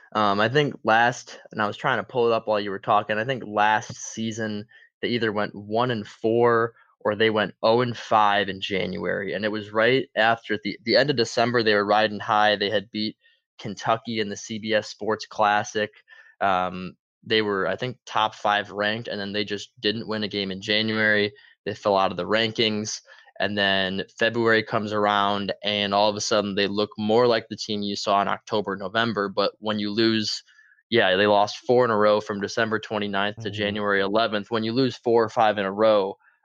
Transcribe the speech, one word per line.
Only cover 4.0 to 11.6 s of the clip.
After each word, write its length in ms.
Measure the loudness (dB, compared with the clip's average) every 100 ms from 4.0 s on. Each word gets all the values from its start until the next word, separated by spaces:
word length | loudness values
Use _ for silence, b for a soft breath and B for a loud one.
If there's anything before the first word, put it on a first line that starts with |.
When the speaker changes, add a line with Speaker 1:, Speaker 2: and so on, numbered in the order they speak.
| -14 -8 -6 -6 -6 -8 -12 b b _
Speaker 1:
they 60 | -4
either 240 | 0 0
went 220 | -2 -4
one 360 | -8 -4 -2 0
and 160 | -2 -8
four 680 | -4 0 4 4 4 0 b b b
or 140 | -4 2
they 140 | 2
went 240 | 2 -2 0
oh 180 | 2 4
and 160 | 2 -4
five 520 | 0 4 4 2 0
in 120 | -6
January. 720 | -4 -4 -2 -4 -4 -4 -4
And 100 | -4
it 80 | -4
was 200 | -4 -4
right 340 | 2 2 2 0 0
after 420 | 2 0 -2 -6
the, 160 | -4 -6
the 120 | 2 4
end 140 | 4
of 60 | 0
December, 460 | 0 0 2 2